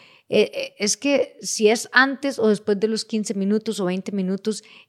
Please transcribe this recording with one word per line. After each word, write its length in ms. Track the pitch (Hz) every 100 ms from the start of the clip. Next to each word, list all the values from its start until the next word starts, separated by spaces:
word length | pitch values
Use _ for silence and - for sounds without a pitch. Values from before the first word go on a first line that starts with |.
| _ _ -
eh, 200 | - -
eh, 200 | - - -
es 180 | 208 -
que 400 | 285 277 - -
si 260 | 196 - 208
es 220 | 233 -
antes 460 | 254 269 269 277 -
o 100 | 220
después 320 | 208 214 202
de 80 | 214
los 160 | 214
quince 300 | - 220 208
minutos 460 | 202 190 214 220 202
o 40 |
veinte 280 | 180 185 185
minutos, 520 | 202 185 196 220 214 - -